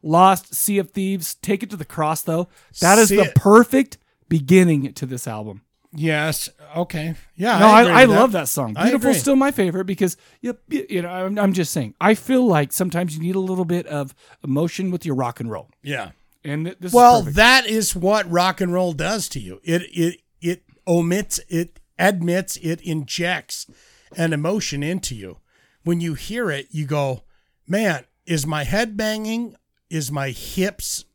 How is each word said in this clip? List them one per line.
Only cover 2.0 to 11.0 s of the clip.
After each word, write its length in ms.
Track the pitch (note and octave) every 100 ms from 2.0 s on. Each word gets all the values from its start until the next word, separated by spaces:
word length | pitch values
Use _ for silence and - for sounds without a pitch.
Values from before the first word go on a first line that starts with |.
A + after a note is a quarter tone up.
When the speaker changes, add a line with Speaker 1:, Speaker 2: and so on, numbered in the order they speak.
| D#3 D#3
Speaker 1:
though. 260 | - E3 F3 _ _ -
That 180 | E3+ G3+
is 80 | G3+
Speaker 2:
Sea 60 | G3+
Speaker 1:
the 140 | E3+ -
perfect 640 | G3 A3 A#3 C4 C#4 - _ _ _
beginning 640 | D#3+ C3+ F#3 F3+ D3+ C3+
to 120 | - C3+
this 200 | B2 -
album. 340 | G#2+ G#2+ G2 _ _ _
Speaker 2:
Yes. 540 | D#3 D#3+ D3+ D#3 D3 - _ D3 D#3+
Okay. 380 | F3 E3 D#3+ D#3+ - -
Yeah, 220 | G#3 G3+
Speaker 1:
No, 80 | G#3+
Speaker 2:
I 120 | G#3+
Speaker 1:
I, 20 |
Speaker 2:
agree 120 | C4
Speaker 1:
I 120 | - C4
Speaker 2:
with 100 | G3+
that. 60 |
Speaker 1:
love 100 | B3
that 140 | G3 C#3
song. 260 | D3+ A#2 A2
Speaker 2:
I 60 |
Speaker 1:
Beautiful's 320 | G#3+ C#4 B3 G#3
Speaker 2:
agree. 40 |
Speaker 1:
still 140 | C#4 C4+
my 140 | C#4
favorite 340 | C#4 F#3 F#3 F#3
because, 320 | F#3+ F#3 - _ _
you, 140 | A#3+ A#3+ _
you, 160 | D4+ -
you 140 | F#3+